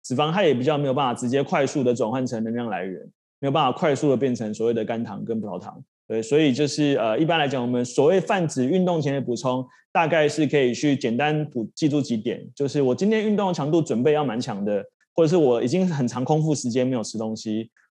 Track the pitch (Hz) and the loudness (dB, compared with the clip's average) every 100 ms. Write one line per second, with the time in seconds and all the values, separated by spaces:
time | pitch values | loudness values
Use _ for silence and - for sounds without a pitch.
0 | - 127 151 180 175 127 131 147 139 127 | -6 0 0 2 2 2 2 0 0 0
1 | 131 120 123 139 139 170 135 151 127 120 | 0 -2 -2 0 0 0 0 0 0 2
2 | 110 131 127 117 113 117 117 92 95 90 | 0 -2 -4 -4 -4 -4 -4 -6 -6 -10
3 | - _ _ _ 139 151 135 127 160 143 | -14 _ _ _ -2 0 0 2 0 2
4 | 151 123 135 120 110 107 113 113 110 117 | 2 2 0 -2 -4 -2 0 0 -2 -4
5 | 113 104 104 113 104 90 101 - - _ | -6 -8 -6 -6 -6 -8 -10 -16 -20 _
6 | - 113 110 147 156 123 147 147 147 139 | -6 -4 0 2 4 2 0 0 2 2
7 | 113 113 160 165 143 131 123 123 120 - | 2 2 2 0 0 -2 -2 -2 0 2
8 | 143 190 - 202 160 131 127 185 180 170 | 4 4 2 0 0 0 0 2 2 0
9 | 139 139 123 117 131 127 127 _ _ 185 | 0 -2 -4 -4 -2 -2 -4 _ _ 0
10 | 160 165 147 147 143 147 127 113 147 135 | 2 4 2 2 2 2 2 2 0 2
11 | 120 117 147 151 147 120 107 - 156 147 | 0 0 0 0 -2 -6 -8 -2 0 0
12 | 135 117 110 - - - 139 147 131 127 | 0 -2 -4 -6 -8 -6 -2 0 2 2
13 | 196 220 214 208 196 170 143 165 160 117 | 2 2 2 0 0 -2 0 2 2 2
14 | 143 151 143 110 123 101 101 101 101 _ | 2 2 0 -4 -4 -4 -2 -4 -4 _
15 | _ - 160 175 143 - 123 175 185 147 | _ 2 4 4 4 4 2 0 0 0
16 | 120 123 131 156 156 147 123 120 127 127 | -2 -2 0 0 0 -2 -2 -2 0 -2
17 | 107 110 110 110 113 107 113 _ _ | -6 -6 -6 -6 -6 -6 -6 _ _